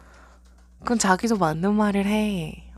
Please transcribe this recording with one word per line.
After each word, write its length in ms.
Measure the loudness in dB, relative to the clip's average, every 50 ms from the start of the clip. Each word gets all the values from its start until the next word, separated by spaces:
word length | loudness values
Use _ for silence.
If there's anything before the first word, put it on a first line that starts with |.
| -20 -20 -20 -20 -20 -20 -20 -20 -20 -20 -20 -20 -20 -20 -20 -14 -4
그럼 140 | -2 -2 0
자기도 380 | 4 2 2 2 2 0 0
맞는 380 | 2 2 0 0 0 0 0 2
말을 320 | 2 2 2 2 0 0
해. 680 | 0 0 0 0 -2 -4 -4 -6 -8 -10 -14 -18 -20 -20